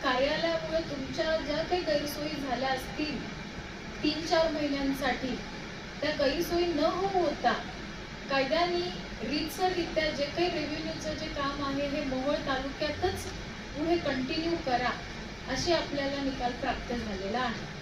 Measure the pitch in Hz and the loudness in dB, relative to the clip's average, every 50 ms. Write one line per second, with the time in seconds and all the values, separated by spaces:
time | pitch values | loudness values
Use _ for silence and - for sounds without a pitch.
0 | - 277 247 247 269 285 302 302 330 330 330 320 320 311 311 330 339 294 285 269 | 2 2 4 4 4 4 4 2 2 2 2 0 -2 0 0 -2 0 -2 -4 -6
1 | 262 262 269 - 320 320 320 320 - - 294 302 320 - 349 359 349 320 302 294 | -6 -6 -2 0 2 2 2 2 2 0 0 0 0 2 0 0 2 2 2 2
2 | 294 294 - 302 294 302 294 277 269 269 247 233 262 269 262 254 - - - - | 2 0 -4 -4 -4 -4 -2 -2 -2 -2 -2 0 2 0 0 0 -2 -6 -4 -4
3 | 302 294 269 - - - - - - - - - - - - - - - - - | -2 -2 -2 -4 -6 -6 -8 -8 -10 -10 -8 -8 -10 -10 -10 -10 -10 -10 -8 0
4 | - 302 302 311 339 - 359 330 320 320 302 302 294 285 277 277 277 269 269 - | 0 0 0 0 0 4 6 6 6 6 4 2 2 2 2 2 2 0 0 2
5 | 294 262 240 - - 254 233 180 - - - - - - - - - - - - | 2 0 0 0 0 -2 -4 -4 -4 -8 -8 -10 -10 -10 -10 -10 -10 -10 -8 -2
6 | - 302 302 294 285 262 - 320 339 - 339 339 349 349 330 285 294 339 370 349 | -2 -2 2 4 2 2 4 2 0 2 2 2 2 4 4 4 4 4 4 2
7 | 381 392 392 370 349 294 247 - - 240 214 - - - - - - - - - | 0 2 4 4 4 2 2 2 2 2 2 2 -2 -6 -8 -8 -8 -8 -8 -10
8 | - - - - - - 277 269 262 269 302 330 349 359 359 349 349 359 - - | -10 -10 -10 -10 -4 0 2 2 4 4 4 4 4 4 4 2 0 0 -2 -6
9 | - - - - - 233 269 302 320 320 - - 370 370 359 349 330 - - 320 | -6 -8 -6 -6 -4 -2 0 0 0 -2 -2 2 2 2 4 2 0 2 2 2
10 | 311 302 302 247 285 285 - 339 349 359 339 302 294 285 294 320 320 311 320 320 | 2 2 2 0 0 0 2 2 2 2 2 0 -2 -2 -4 -4 -4 -4 -4 -4
11 | - 311 302 294 302 302 - 285 285 277 277 285 285 269 277 277 285 277 269 302 | -2 -4 -4 -2 -4 -6 -2 -2 -2 -2 0 0 -2 0 0 0 0 0 0 0
12 | 294 269 254 254 262 285 294 320 - 285 269 277 277 277 - - 311 302 294 - | 0 0 0 0 2 2 2 2 2 0 0 0 0 -4 -4 -2 -2 -2 0 2
13 | 339 370 381 - - - - - - - - - - - - 269 311 330 349 339 | 0 0 0 0 -6 -6 -8 -8 -8 -8 -8 -10 -10 -8 -4 -2 2 2 2 2
14 | - 294 269 262 254 262 320 320 320 339 339 339 - 269 247 240 247 233 208 - | 2 0 0 0 0 0 0 0 0 0 0 0 0 2 2 2 2 2 -2 -2
15 | - - - - - - - - - - 254 269 - 349 339 311 262 - - 285 | -6 -8 -8 -8 -8 -10 -10 -10 -6 -4 -2 -2 2 4 4 4 4 0 -2 0
16 | 277 277 277 277 277 269 247 240 247 247 254 - 285 247 240 - - - 247 240 | 0 0 0 0 0 -2 0 0 0 -2 0 0 -2 -2 -2 -2 -2 -2 -2 -2
17 | 220 214 202 185 190 196 220 247 254 247 220 202 - - - - | -2 -4 -4 -4 -2 -2 0 0 0 0 -2 -4 -6 -8 -8 -10